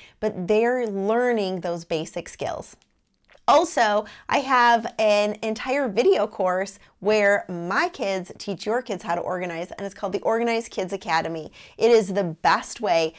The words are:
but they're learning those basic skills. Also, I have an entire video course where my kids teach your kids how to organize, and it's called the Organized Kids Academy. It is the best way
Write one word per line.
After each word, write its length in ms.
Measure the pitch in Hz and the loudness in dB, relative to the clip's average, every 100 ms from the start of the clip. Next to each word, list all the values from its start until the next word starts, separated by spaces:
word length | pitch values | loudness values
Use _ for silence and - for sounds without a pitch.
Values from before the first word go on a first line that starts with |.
| - _ | -20 _
but 280 | 214 - 175 | -4 -4 0
they're 380 | 214 233 254 226 | 2 2 0 -2
learning 720 | 196 196 233 247 233 190 185 | -2 0 2 2 0 -2 -4
those 260 | 175 170 165 | -4 -6 -4
basic 420 | 160 165 175 165 | -6 -4 -8 -12
skills. 480 | - - - - - _ _ _ _ _ _ - | -8 -6 -6 -10 -18 _ _ _ _ _ _ 2
Also, 560 | 294 339 - 220 208 208 - - | 4 4 2 2 2 -2 -12 -4
I 120 | 269 | -2
have 540 | 254 254 240 233 226 - | 2 4 6 4 2 0
an 400 | 220 208 208 214 | 4 4 2 -2
entire 460 | 220 220 269 277 262 | -4 -4 -2 -2 0
video 380 | 196 311 320 214 | 2 4 4 2
course 520 | - 185 185 196 - _ _ | 0 0 0 -4 -8 _ _
where 460 | 190 214 202 202 - | 0 4 4 2 0
my 400 | 175 175 220 349 | -8 -4 -2 -2
kids 420 | 349 202 190 180 - | -2 -4 -4 -6 -10
teach 300 | - 185 208 | -8 -6 -2
your 160 | 240 | -4
kids 200 | 240 185 | -4 -8
how 120 | - | -4
to 80 | 175 | -4
organize, 480 | - 180 180 165 180 | -2 -4 -4 -6 -8
and 140 | - 196 | -8 -10
it's 80 | |
called 180 | - 196 | -8 -6
the 80 | 185 | -2
Organized 500 | - 226 233 226 233 | 0 0 2 0 -2
Kids 220 | - 185 | -6 -4
Academy. 600 | 196 190 160 165 165 156 - - - | -6 -2 0 0 -6 -10 -16 -20 0
It 120 | 233 | 4
is 220 | 233 190 | 6 4
the 120 | 190 | 0
best 580 | 180 156 170 208 - - | -2 0 0 0 -2 -6
way 320 | 214 165 160 | 0 2 0